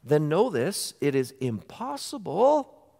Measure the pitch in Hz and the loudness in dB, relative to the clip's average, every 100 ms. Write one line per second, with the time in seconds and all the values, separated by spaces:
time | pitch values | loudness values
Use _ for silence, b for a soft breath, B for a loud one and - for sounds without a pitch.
0 | 123 151 151 165 247 139 143 202 - - | 2 2 2 2 2 0 -2 -4 -8 -2
1 | 143 135 123 - 131 107 - - 254 285 | 0 0 -2 -4 -6 -6 -10 -10 -8 -8
2 | - 277 170 160 262 302 262 - _ | -10 -10 -6 2 4 4 0 -16 _